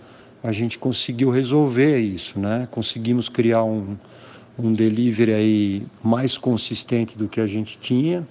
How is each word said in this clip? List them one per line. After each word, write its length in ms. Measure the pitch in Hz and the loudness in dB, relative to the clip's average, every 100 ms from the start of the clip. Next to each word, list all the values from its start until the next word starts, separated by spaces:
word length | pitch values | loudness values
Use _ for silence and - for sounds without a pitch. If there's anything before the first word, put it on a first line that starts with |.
| - - - - | -20 -20 -20 -10
a 80 | 117 | -4
gente 300 | 104 117 - | -2 -4 -2
conseguiu 500 | 131 120 - 120 135 | -4 -2 -4 0 2
resolver 720 | 123 131 147 147 120 143 139 | 2 2 2 2 4 4 4
isso, 400 | 107 92 - 101 | 0 -4 -8 -4
né? 260 | 101 113 123 | -2 -2 -4
Conseguimos 560 | - 107 120 113 123 113 | -6 -6 -4 0 0 0
criar 340 | - 117 113 | 0 2 2
um, 340 | 110 110 98 101 - - - - - - | 2 -2 -4 -8 -12 -20 -20 -20 -16 -4
um 140 | 117 | 0
delivery 600 | 110 110 107 120 107 113 | 2 2 2 0 2 2
aí 540 | 107 110 107 101 98 110 - | 4 4 2 2 -2 -8 -4
mais 340 | 113 117 131 - | 0 2 0 -2
consistente 800 | - 117 - 113 - 120 113 107 | 0 0 -2 -8 -2 -2 -2 -4
do 120 | 107 | -6
que 120 | - | -2
a 60 | 110 | -2
gente 320 | 107 107 - | -2 -6 -10
tinha 480 | - 123 156 180 160 | -2 0 2 -2 -6